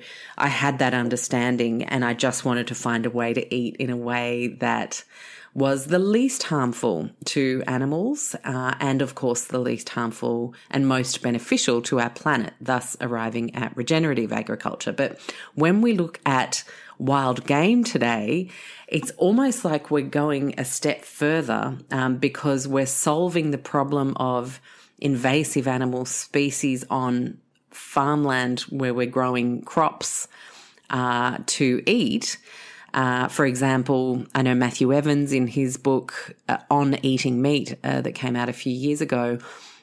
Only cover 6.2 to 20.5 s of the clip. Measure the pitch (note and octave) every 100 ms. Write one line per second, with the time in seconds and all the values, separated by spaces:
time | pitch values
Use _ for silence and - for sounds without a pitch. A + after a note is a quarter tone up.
6.2 | C4 - - D3+ B2 A#2 A#2+ E2+ A2 -
7.2 | - D3 C3 C3 B2+ B2+ C3+ D#3 A3 D4
8.2 | - - C3 B2+ B2+ B2+ C#3 C3+ C3+ -
9.2 | C3 A#2+ - B2+ A#2+ A#2 - - A#2 A2+
10.2 | A#2+ A#2 A#2+ - - C3+ C3+ C3 B2+ -
11.2 | B2 A#2 - C3 - A#2+ A#2 B2+ A#2 -
12.2 | D#3 C3 G#2 - B2 B2+ - - B2 A#2
13.2 | A2+ A#2 A#2 - A2+ - A#2+ D#3+ D#3+ B2
14.2 | A2 A2 A2+ A2 - - - A2+ C#3 -
15.2 | - - - - D#3+ G3+ A#3+ G#3 E3 -
16.2 | - C3 - - - - - - C3 C#3
17.2 | C3 B2 - C#3+ F3+ A#3+ A3+ C#3+ A#2+ A2+
18.2 | G#2 D#3+ F#3 - - - - D#3 - -
19.2 | F3 A3+ C4+ - F3 D3+ - D3 C#3 D3
20.2 | D3 C#3+ C#3